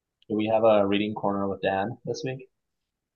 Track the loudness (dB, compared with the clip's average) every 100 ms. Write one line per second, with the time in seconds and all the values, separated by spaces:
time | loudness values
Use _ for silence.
0 | _ _ -6 -4 0 4 6 6 4 0
1 | -2 -4 -4 -2 -4 -2 -2 0 -2 -6
2 | -8 -6 -6 -10 -14 _ _ _ _ _
3 | _